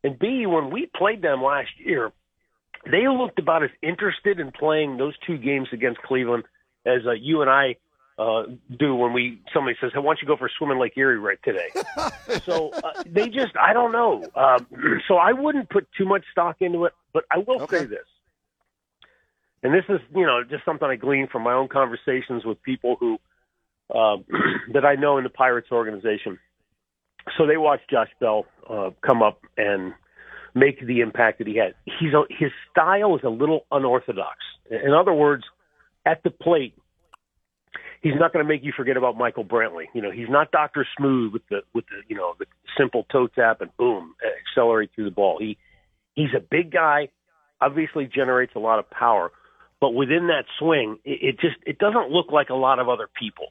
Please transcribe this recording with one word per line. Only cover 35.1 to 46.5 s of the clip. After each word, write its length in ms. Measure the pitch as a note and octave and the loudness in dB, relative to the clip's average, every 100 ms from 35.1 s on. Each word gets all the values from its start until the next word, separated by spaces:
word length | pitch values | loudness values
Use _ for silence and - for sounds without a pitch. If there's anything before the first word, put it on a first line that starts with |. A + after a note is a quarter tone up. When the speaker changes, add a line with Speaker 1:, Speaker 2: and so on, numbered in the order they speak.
Speaker 1:
words, 300 | D#3+ D3 C#3 - _ _ _ _ _ - | 4 2 2 -6 _ _ _ _ _ -2
at 180 | D#3+ | 0
the 80 | E3+ | -2
plate, 440 | - E3 E3 B2+ _ _ _ _ - _ _ _ _ _ - - - | -2 2 2 0 _ _ _ _ -20 _ _ _ _ _ -20 -20 -4
he's 140 | D#3+ C#3+ | -2 2
not 160 | E3 | 2
gonna 120 | E3 D3+ | 2 0
make 180 | D3+ | -2
you 80 | C#3 - | -4 -6
forget 220 | B2+ B2+ | -2 0
about 200 | B2 A2+ | 0 0
Michael 260 | A#2+ A2+ | -4 -4
Brantley. 420 | G2+ A#2 A2+ E2+ D#2+ | -2 0 0 -4 -10
You 80 | A#2+ | -8
know, 100 | G#2 | -8
he's 180 | F#2 A#2 | -8 0
not 220 | C#3+ D#3 | 2 2
Doctor 360 | D#3 D3+ - C3 - | 0 0 -4 -6 -2
Smooth 360 | C#3 C3 A2+ | 2 2 0
with 140 | A2 _ | -4 _
the, 120 | G2+ - | -8 -4
with 120 | A#2 - | -8 -8
the, 140 | G2+ - | -18 -12
you 80 | G2+ | -6
know, 180 | F2 F2 | -6 -6
the 60 | - _ - - | -14 _ -10 -2
simple 280 | C3 A#2+ - | 0 0 0
toe 160 | C3+ B2 | 0 0
tap 340 | - A2+ A2 | 2 2 2
and 140 | E2 - | -6 -2
boom, 380 | B2 G2+ E2 _ A2+ - - | 0 0 -8 _ -8 -6 -4
accelerate 420 | - A#2 A2+ G#2 - | 2 2 2 0 -6
through 100 | G#2 | -6
the 60 | |
ball. 260 | F#2 G2 D#2+ | 0 0 0
He, 180 | G#2+ G#2 _ _ _ _ _ - | -6 -10 _ _ _ _ _ -4
he's 180 | D3+ B2 | -2 -2
a 40 | |
big 320 | - | -2